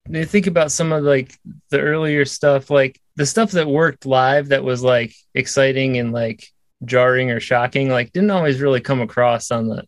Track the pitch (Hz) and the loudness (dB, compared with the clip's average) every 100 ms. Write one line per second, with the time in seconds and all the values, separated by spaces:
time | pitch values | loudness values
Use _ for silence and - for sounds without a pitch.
0 | - 160 160 208 185 170 151 - 165 156 | -10 -8 -2 0 2 0 0 0 -2 0
1 | 143 139 131 _ - - _ 143 147 156 | 2 0 -2 _ -20 -20 _ -2 -2 -2
2 | 156 147 135 - 147 139 - 143 135 - | 0 0 -2 0 2 2 2 2 2 -4
3 | _ - 143 220 214 185 156 143 165 135 | _ -6 -2 0 0 0 0 2 0 -2
4 | 135 131 131 143 139 135 131 123 127 120 | 0 2 4 2 0 0 0 -2 2 2
5 | 113 - _ 135 127 - 135 131 131 123 | 0 -10 _ -8 -2 2 2 2 -2 -2
6 | 120 117 117 113 - _ _ _ 117 123 | -2 -4 -4 -6 -16 _ _ _ -2 2
7 | 127 127 127 117 - 123 123 139 135 127 | 4 2 0 -4 -2 0 0 -2 0 -2
8 | 123 175 208 190 156 131 139 127 127 135 | -2 -2 0 2 0 0 0 0 -2 -4
9 | 113 - 120 113 - 117 113 107 | -2 0 0 0 -2 -4 -4 -6